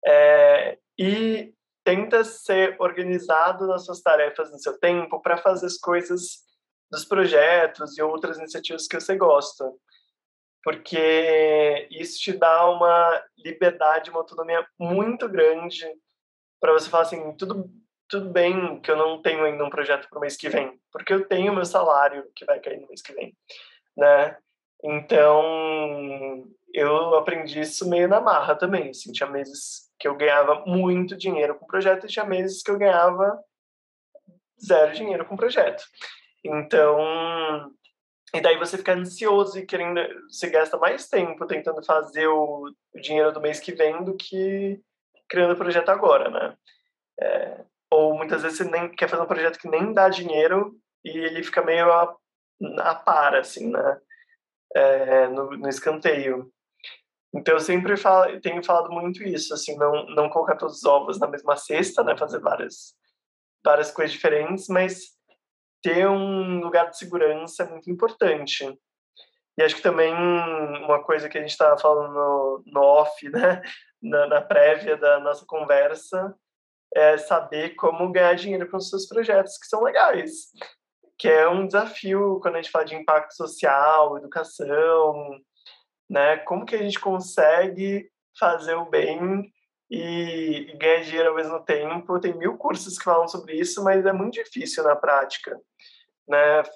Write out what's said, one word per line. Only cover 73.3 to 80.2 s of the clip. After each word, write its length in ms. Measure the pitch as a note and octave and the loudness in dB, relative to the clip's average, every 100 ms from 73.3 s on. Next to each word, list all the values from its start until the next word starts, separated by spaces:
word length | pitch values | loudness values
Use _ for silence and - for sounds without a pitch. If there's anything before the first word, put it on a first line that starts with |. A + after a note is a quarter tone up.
| D3+ F3+ F3+ - - _ _ | 0 0 0 -6 -18 _ _
Na, 260 | A2+ D3 D3 | -4 0 2
na 140 | D3 | 2
prévia 540 | D3 D3 D3 D3+ D3+ D3+ | 2 6 6 4 0 0
da 240 | D3 C#3+ | 4 2
nossa 260 | D3 C#3+ _ | 2 -6 _
conversa, 880 | D#3+ D3 C#3+ C#3+ D#3 - F#3 G3 - _ _ _ _ _ - | -8 2 4 4 -2 -8 -6 -6 -10 _ _ _ _ _ 4
é 220 | D3+ D3+ | 4 4
saber 580 | - E3+ D#3+ D3+ D#3+ - | 0 -2 -2 -8 -8 -2
como 360 | F3 E3 F3+ | -2 0 -2
ganhar 220 | F3+ F3+ F3 | 2 4 2
dinheiro 340 | G3 F#3+ F3 | -2 -6 -6
com 80 | F#3+ | -8
os 120 | F#3+ | -8
seus 180 | G3 - | -10 -6
projetos 500 | G#3+ A3+ G3 F#3+ - | -4 2 2 2 -6
que 100 | - | -8
são 160 | G#3+ | -2
legais, 720 | A#3+ - F4 G3+ | 0 4 4 2